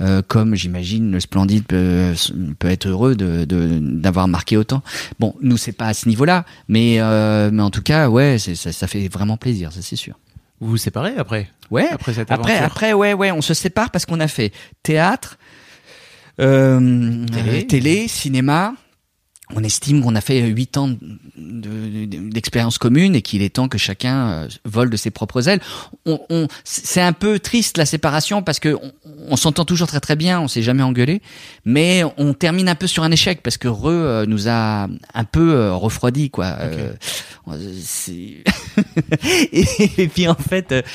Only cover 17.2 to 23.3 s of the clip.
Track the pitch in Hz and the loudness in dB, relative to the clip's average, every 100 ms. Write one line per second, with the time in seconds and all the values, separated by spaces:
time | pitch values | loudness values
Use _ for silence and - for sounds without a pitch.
17.2 | 117 117 113 143 240 143 143 196 226 - | -4 -2 0 0 2 2 2 0 -2 -6
18.2 | 147 131 131 156 202 262 _ _ _ _ | -2 0 2 2 0 -6 _ _ _ _
19.2 | _ _ - 110 107 - 143 147 120 110 | _ _ -10 -4 -2 -2 2 2 4 2
20.2 | - 131 117 113 127 143 139 110 78 104 | 2 2 2 0 -2 -2 -2 -4 -10 -18
21.2 | 69 - 78 117 104 110 107 107 107 82 | -20 -18 -14 -12 -10 -10 -8 -8 -8 -8
22.2 | 104 110 - 120 117 - 117 139 196 147 | -8 -6 -2 0 0 0 2 4 4 2
23.2 | - | 0